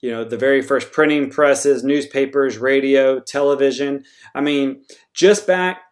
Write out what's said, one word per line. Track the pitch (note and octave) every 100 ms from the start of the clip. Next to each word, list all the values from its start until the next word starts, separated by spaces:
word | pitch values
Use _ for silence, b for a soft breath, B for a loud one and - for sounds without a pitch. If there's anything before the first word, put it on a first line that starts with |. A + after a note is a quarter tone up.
you | B2
know, | A2+
the | A#2 A#2+
very | C3 C3+
first | C3+ C3+ -
printing | - D3+ D3+ C#3
presses, | - D3 C#3 C#3+ C3
newspapers, | B2+ C#3+ C#3 C#3 C#3 C#3+ C3+ A#2
radio, | B2+ C#3 C3+ C3+ C3+ C3
television. | - C#3 C#3+ C#3+ C#3 B2 C#3+ C#3 C3+ B B
I | -
mean, | D3 C#3+ C#3 C3+ _ B B
just | - F3+ G#3 -
back | F#3 F#3 F#3 _